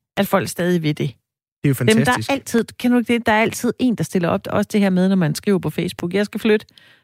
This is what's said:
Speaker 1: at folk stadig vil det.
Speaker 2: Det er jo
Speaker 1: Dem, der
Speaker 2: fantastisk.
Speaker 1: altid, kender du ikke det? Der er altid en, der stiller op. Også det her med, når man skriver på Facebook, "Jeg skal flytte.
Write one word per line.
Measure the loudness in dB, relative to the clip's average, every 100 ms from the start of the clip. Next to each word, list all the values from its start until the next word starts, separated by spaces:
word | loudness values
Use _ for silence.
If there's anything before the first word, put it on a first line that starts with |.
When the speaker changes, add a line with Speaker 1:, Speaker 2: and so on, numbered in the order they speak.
| _ -4
Speaker 1:
at | 0
folk | 0 -2
stadig | -4 -2 0
vil | 0 -2
det. | -6
Speaker 2:
Det | -8 _ _ _ _
er | -2
jo |
Speaker 1:
Dem, | 2 2
der |
Speaker 2:
fantastisk. | 2 2 0 -2
Speaker 1:
altid, | -4 -2 -2 -2 -2
kender | 0 2
du |
ikke | 2
det? | 0 2
Der |
er | 2
altid | 0 -2 -4 0
en, | 0 0
der |
stiller | -2 0 0
op. | -2 -2
Også | -2 0
det | 0
her | 2
med, | 2 2
når | 2
man | 0 0
skriver | 0 0
på | 0
Facebook, | -4 -6 -6 -4
"Jeg | -2 -2
skal | -2
flytte. | 0 0 -2 _ _ _